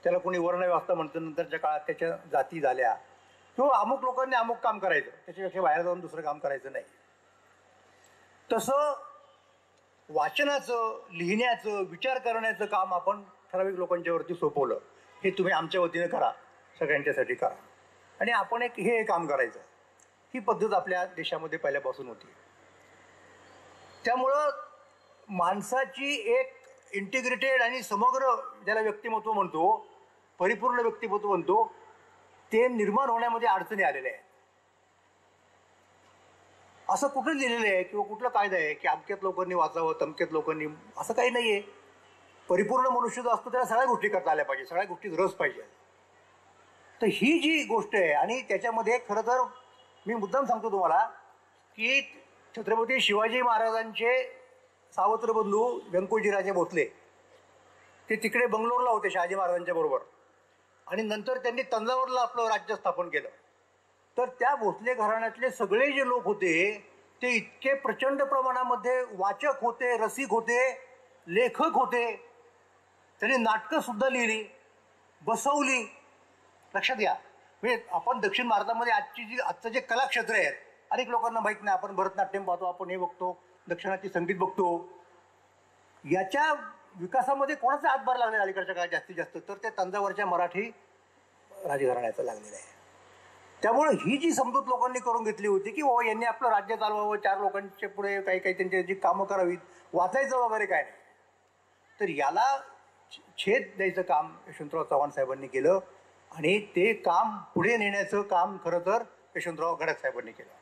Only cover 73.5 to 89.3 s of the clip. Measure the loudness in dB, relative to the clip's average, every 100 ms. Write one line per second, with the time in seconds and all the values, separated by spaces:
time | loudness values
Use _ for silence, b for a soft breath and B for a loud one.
73.5 | 0 0 -2 -2 0 2 2 0 0 -4
74.5 | -16 _ _ _ _ _ _ -2 0 2
75.5 | 2 2 0 -2 -14 -20 _ _ _ _
76.5 | _ _ -4 -2 0 0 0 -6 -20 _
77.5 | _ -2 -2 0 -4 0 0 0 0 2
78.5 | 0 0 -2 2 0 -2 -12 -10 -6 -4
79.5 | -4 -4 -4 -2 -2 0 -2 0 0 0
80.5 | -2 -16 -20 _ -4 -2 0 0 -2 -2
81.5 | -4 0 0 0 -2 -2 0 -2 -2 -2
82.5 | -2 -2 -6 -6 -6 -6 -4 -6 -6 _
83.5 | _ -8 -6 -4 -6 -4 -4 -2 0 0
84.5 | 0 0 0 -6 -18 -20 -20 _ _ _
85.5 | _ _ _ _ _ -2 -2 0 2 2
86.5 | 0 -4 -16 -20 -12 -2 0 2 2 0
87.5 | 0 2 2 2 2 0 2 2 2 0
88.5 | -2 -4 -4 -2 -4 -6 -8 -8